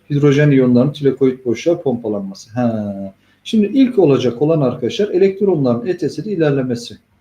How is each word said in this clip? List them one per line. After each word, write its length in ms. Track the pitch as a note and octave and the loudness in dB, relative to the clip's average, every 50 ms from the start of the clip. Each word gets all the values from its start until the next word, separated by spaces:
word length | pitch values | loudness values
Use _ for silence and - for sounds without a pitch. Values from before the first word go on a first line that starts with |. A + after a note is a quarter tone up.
| _ _ | _ _
hidrojen 400 | D3 C#3+ C#3+ C#3+ C3+ C#3+ D3+ D3 | -2 2 2 4 4 4 4 4
iyonlarının 420 | C#3 C3 B2+ B2 B2 A#2+ B2+ D3 C#3+ | 4 4 4 4 4 4 2 2 -2
tireoid 520 | - C#3+ C3+ C3 - C3+ C3 B2+ - - | 0 0 0 0 2 0 0 0 -2 -4
boşluğa 380 | B2 A2+ - - E3 F3 E3+ - | -4 -4 -2 0 -2 -2 0 -2
pompalanması. 680 | C3+ A#2+ A#2 - G#2+ G#2+ G2+ G2 G2 F#2+ - - - | -4 -4 -4 -4 -6 -6 -6 -6 -8 -12 -14 -20 -10
Ha. 640 | G#2+ B2 B2 A#2 A2 G#2+ G#2 G2+ G2 G2 G2 F#2+ - _ _ _ _ _ _ | -6 -2 -2 -2 -2 -4 -6 -6 -8 -10 -12 -14 -14 _ _ _ _ _ _
Şimdi 220 | - - A3 G3+ | -2 0 0 0
ilk 320 | G3+ G#3+ C4+ C4+ A#3+ - G3+ | 2 2 2 2 2 4 2
olacak 440 | F3+ C#3+ C3+ A#2 A#2+ B2 A#2 - D3 | 4 4 4 2 2 -2 -2 0 0
olan 180 | D3+ E3 D#3+ | 0 0 0
arkadaşlar 480 | C#3 B2 - - - A2 - - G3+ G#3 | 0 -2 -2 -4 -6 -6 -2 -2 -4 -2
elektronların 760 | - F3+ G3 G3 F#3+ - G#3+ F#3+ F3+ D#3 C#3 B2 A#2+ A#2 A#3+ | 2 2 2 2 2 0 0 0 0 0 0 0 0 -2 -2
E 100 | F#3 F3 | -6 -6
T 120 | - D#3+ C#3 | -4 -4 -6
S'de 240 | - - D3+ G#3+ G3+ | -6 -6 -8 -8 -4
ilerlemesi 680 | E3 D#3 D3+ C#3 C3+ B2+ B2+ A#2+ A#2 - - G#2 - _ _ _ _ | -2 -2 0 0 -2 -2 -4 -6 -8 -8 -14 -18 -20 _ _ _ _